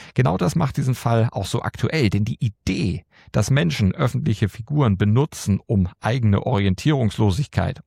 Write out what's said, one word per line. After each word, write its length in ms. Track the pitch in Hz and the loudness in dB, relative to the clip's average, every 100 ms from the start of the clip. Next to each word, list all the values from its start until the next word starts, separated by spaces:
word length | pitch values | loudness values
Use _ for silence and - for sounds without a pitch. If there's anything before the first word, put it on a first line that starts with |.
| - | -6
Genau 240 | - 131 185 | 0 0 2
das 180 | 180 165 | 0 0
macht 220 | 147 - | 0 0
diesen 160 | 131 | -2
Fall 340 | 120 123 117 113 | -2 0 2 2
auch 140 | - | -2
so 160 | 95 - | -4 -4
aktuell, 480 | - - - 160 117 | -6 -4 -2 0 2
denn 160 | 101 | 2
die 180 | 107 - | 0 -2
Idee, 600 | 113 - - 196 117 78 - _ - | -4 -4 -4 -2 -2 -4 -8 _ -6
dass 180 | - 104 | -2 0
Menschen 440 | 135 170 143 98 | 2 0 0 0
öffentliche 540 | - 131 123 - 110 104 | 0 -2 0 -2 0 -2
Figuren 480 | - 113 147 127 92 | -4 -4 0 2 2
benutzen, 640 | 104 113 151 - - 95 - | 2 2 0 -4 -2 -2 0
um 240 | 110 90 - | 0 0 -2
eigene 460 | - 131 110 101 - | -2 0 2 2 0
Orientierungslosigkeit, 1400 | 101 98 92 151 147 110 - 107 90 147 - 90 - | 0 2 0 0 2 0 2 2 2 -2 -2 -2 -4